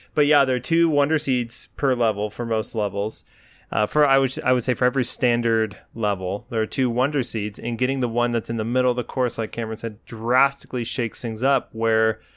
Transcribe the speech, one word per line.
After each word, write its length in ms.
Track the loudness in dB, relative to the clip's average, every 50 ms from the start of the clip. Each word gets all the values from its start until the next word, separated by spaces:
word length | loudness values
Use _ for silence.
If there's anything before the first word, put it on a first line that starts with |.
| -20 _ _
But 100 | 2 4
yeah, 160 | 4 6 4 4
there 120 | 4 2
are 20 | -2
two 300 | 0 0 2 4 4 4
Wonder 280 | 4 2 2 2 2
Seeds 500 | 0 2 0 0 0 0 -4 -8 -12 -12 -12 _
per 160 | -2 0 0 2
level 340 | 2 2 0 2 0 -2 -4
for 160 | -4 -6 -4
most 300 | -2 0 -2 -2 -2 -2
levels. 480 | -2 -2 0 0 -2 -2 -2 -4 -8 -16 _ _ _ _ -20 -20 _ _ _
Uh, 140 | -2 -2 -2
for, 200 | 0 2 2 2
I 120 | 4 4
would, 200 | 4 2 2 -2 -2 0
I 80 | 2 2
would 100 | 2 2
say 100 | 0 0
for 100 | 2 0
every 200 | 0 2 0 -2
standard 720 | -2 -2 0 0 2 2 2 2 2 2 2 0 -2 -4 -14 -20 _ _
level, 520 | -2 0 0 0 0 -2 -4 -4 -4 -6 _
there 120 | -2 -2
are 40 | -2
two 240 | -2 0 0 0 2
Wonder 340 | 2 0 0 0 0 -2 -2
Seeds, 340 | -2 -4 -4 -4 -4 -6
and 200 | -6 -6 -4 -2
getting 240 | 0 0 0 0 0
the 80 | 0 0
one 220 | 0 0 0 2
that's 180 | 0 -2 -2 -2
in 80 | -4
the 80 | -2 -2
middle 260 | 0 0 2 2 2
of 60 | 0
the 60 | 0 -4
course, 320 | -4 -2 -2 -2 -2 -2
like 140 | -4 -6 -4 -4
Cameron 240 | -6 -6 -6 -6
said, 260 | -6 -6 -8 -8 -8 _
drastically 800 | -12 -10 -6 -2 0 2 4 2 2 0 -6 -12 -6 -6 -4 -4
shakes 380 | -4 -2 -4 -4 -4 -4 -6
things 200 | -6 -6 -4 0
up, 280 | 0 2 2 2 0 _
where, 480 | -6 -2 0 2 4 4 2 2 0 -2 _ _ _